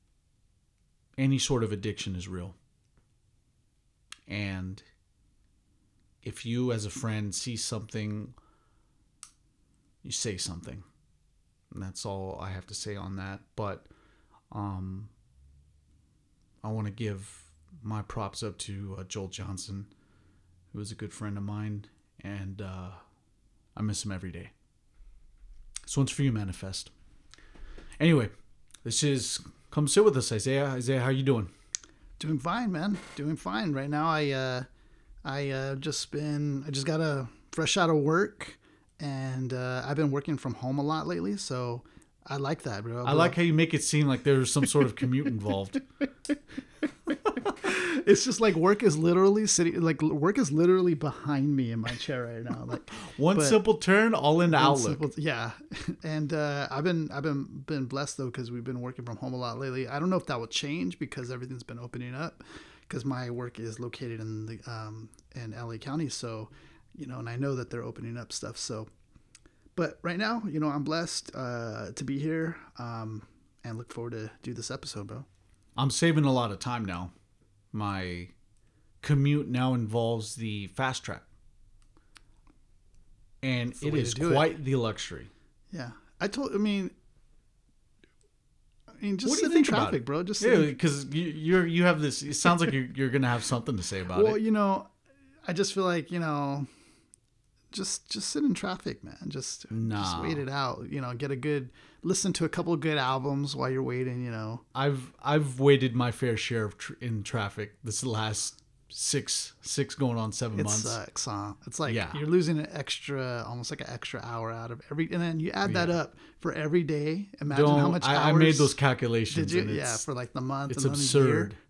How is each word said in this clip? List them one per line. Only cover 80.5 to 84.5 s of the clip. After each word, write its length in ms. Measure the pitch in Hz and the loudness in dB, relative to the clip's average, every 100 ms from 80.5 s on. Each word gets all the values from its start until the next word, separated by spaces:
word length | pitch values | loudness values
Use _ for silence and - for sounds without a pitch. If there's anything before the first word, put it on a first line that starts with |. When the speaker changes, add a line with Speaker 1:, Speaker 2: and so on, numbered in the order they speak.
| 104 98 | -6 -6
Speaker 1:
fast 340 | - 131 127 | -4 -2 -4
track. 220 | - - - - - - - - - _ _ - - _ - _ _ _ _ - - - - - | -8 -12 -16 -20 -20 -20 -20 -20 -20 _ _ -20 -20 _ -20 _ _ _ _ -20 -20 -20 -20 -6
And 280 | 135 123 123 | -2 0 -2
Speaker 2:
That's 100 | - | -4
the 80 | 147 | -2
Speaker 1:
it 40 | |
Speaker 2:
way 60 | 147 | 0
to 40 | |
Speaker 1:
is 120 | 117 | 0
Speaker 2:
do 160 | 120 170 | 0 4
it. 20 | |
Speaker 1:
quite 320 | 139 160 | 4 4